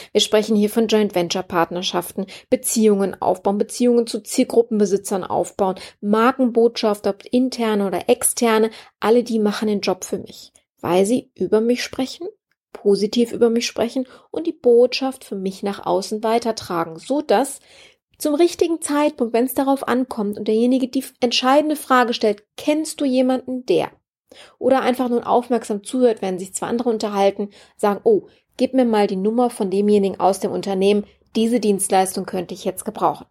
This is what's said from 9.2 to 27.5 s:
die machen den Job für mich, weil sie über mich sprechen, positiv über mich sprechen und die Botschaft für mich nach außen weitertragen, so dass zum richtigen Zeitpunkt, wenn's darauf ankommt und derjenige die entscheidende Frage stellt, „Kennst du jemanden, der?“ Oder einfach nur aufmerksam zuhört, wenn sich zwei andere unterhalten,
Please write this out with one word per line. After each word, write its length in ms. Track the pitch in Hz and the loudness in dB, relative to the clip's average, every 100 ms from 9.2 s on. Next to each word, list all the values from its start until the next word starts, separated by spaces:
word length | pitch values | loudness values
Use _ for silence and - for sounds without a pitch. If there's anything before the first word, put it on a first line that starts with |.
die 160 | 247 220 | 2 0
machen 260 | 208 202 214 | 0 0 -2
den 140 | 208 | -2
Job 240 | 196 185 | -2 -4
für 140 | - 196 | -6 -10
mich, 340 | - - - _ _ _ | -10 -20 -20 _ _ _
weil 240 | - 180 | 0 2
sie 280 | 196 254 - | 2 0 -4
über 260 | - 185 214 | -8 0 2
mich 220 | 233 247 | 2 0
sprechen, 460 | - - 262 - 359 - _ _ _ | -4 -6 -6 -8 -14 -14 _ _ _
positiv 600 | - 202 190 208 240 233 | -4 0 2 2 0 0
über 180 | - 233 | 2 0
mich 160 | 233 240 | 2 -2
sprechen 400 | - 233 262 254 - _ | -4 -4 -4 -8 -12 _
und 160 | - 330 | -8 -6
die 60 | |
Botschaft 720 | - 247 240 247 - 262 262 | -2 4 6 4 2 -6 -8
für 100 | - | -10
mich 300 | 196 190 190 | -8 -6 -6
nach 200 | 202 196 | -8 -6
außen 380 | - 180 190 214 | -2 -2 -2 -4
weitertragen, 760 | 220 233 233 220 - 170 170 165 | 0 0 0 -6 -4 -4 -4 -6
so 260 | - 285 | -4 -2
dass 360 | 294 208 277 - _ - - _ _ - | 2 2 0 -6 _ -20 -20 _ _ -8
zum 180 | 302 294 | -2 2
richtigen 440 | 339 - 339 320 | 2 2 -2 -2
Zeitpunkt, 540 | - 294 302 302 233 | -2 0 0 0 -2
wenn's 200 | 233 254 | 0 0
darauf 340 | - 269 269 - | 0 0 0 0
ankommt 500 | 240 254 - 208 208 | -2 -2 -4 -6 -4
und 80 | 208 | -2
derjenige 400 | 220 247 254 247 | 2 2 2 0
die 180 | 269 - - | -4 -6 -4
entscheidende 580 | 247 - 254 285 302 294 | -2 0 2 4 2 -2
Frage 380 | - 254 233 | 0 2 2
stellt, 300 | 233 220 202 _ - | 0 0 -2 _ -8
„Kennst 440 | - 302 311 - | -2 -2 -2 -4
du 40 | |
jemanden, 600 | 285 254 254 254 - 254 254 | 0 2 2 0 -4 -6 0
der?“ 240 | 165 - - _ _ _ - - - | 0 0 -8 _ _ _ -20 -20 -2
Oder 240 | 254 262 | 2 2
einfach 260 | 220 254 247 | 2 0 0
nur 180 | 240 - | -2 2
aufmerksam 560 | 220 247 233 226 208 | 0 2 -2 -4 -8
zuhört, 380 | - 254 247 220 | -6 2 2 2
wenn 160 | 190 185 | -4 -6
sich 160 | 190 | -8
zwei 120 | - - | -8 -4
andere 240 | 233 240 | -2 -2
unterhalten, 600 | 220 214 202 196 196 202 | -2 -2 2 2 0 -6